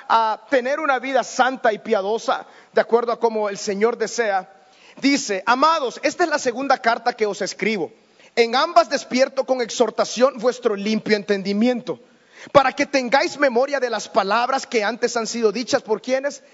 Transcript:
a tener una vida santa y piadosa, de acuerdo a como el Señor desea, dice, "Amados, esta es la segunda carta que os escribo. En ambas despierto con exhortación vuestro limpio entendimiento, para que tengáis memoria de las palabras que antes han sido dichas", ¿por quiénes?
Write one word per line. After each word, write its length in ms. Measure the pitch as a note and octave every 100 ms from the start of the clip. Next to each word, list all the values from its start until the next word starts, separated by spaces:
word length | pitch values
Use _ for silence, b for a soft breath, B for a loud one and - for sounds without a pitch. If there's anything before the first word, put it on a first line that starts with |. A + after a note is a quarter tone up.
| B
a 320 | A3+ A3 G#3+ -
tener 300 | C4+ B3 D4+
una 180 | D4+ B3+
vida 260 | C4 C4
santa 480 | - - B3 C4 A#3+
y 40 | G#3
piadosa, 720 | G#3+ G#3+ G3 A3+ - D3+ - B B
de 80 | A3
acuerdo 300 | - A#3 A#3
a 80 | A3+
como 300 | A#3 G#3+ G#3
el 80 | G3+
Señor 380 | G#3+ G3 A3+ A3+
desea, 540 | G#3+ - A3 F#3+ F#3 - _ B B B
dice, 440 | C#4 C#4 - F#3+ -
"Amados, 540 | B3+ D#4 E4 D#3+ -
esta 220 | D4 -
es 60 | E4+
la 100 | D4
segunda 400 | B3+ A#3 C#4 C4
carta 340 | A#3 A#3 A#3+
que 140 | A#3+ G#3+
os 140 | F#3+
escribo. 500 | F#3 - G3 G#3+ C#3+ _ _ b b -
En 200 | A#3 B3
ambas 340 | E4 E4+ C#4+
despierto 560 | C#4 - B3 C4 C4 B3+
con 160 | B3+
exhortación 760 | A3+ - A3 - G3 G#3 B3+ -
vuestro 360 | A#3+ A#3 A#3 G3+
limpio 400 | G3+ G#3+ G3+ G#3
entendimiento, 840 | G3+ G3+ G3 G3+ B3 A#3+ - C3 - B B B B
para 200 | C#4+ C4
que 140 | - C#4+
tengáis 520 | C#4 B3 C#4 E4+ C4
memoria 420 | C#4 A#3 C#4 C#4
de 120 | B3
las 160 | G#3+ -
palabras 580 | A3 G3 A3 B3 C4+ -
que 180 | A#3+
antes 320 | G3+ B3 A#3 A#3
han 100 | A3
sido 240 | A#3 G#3+
dichas", 320 | G3+ A#3+ E3
¿por 180 | G3+ G#3+
quiénes? 400 | - C4 C#4+ - _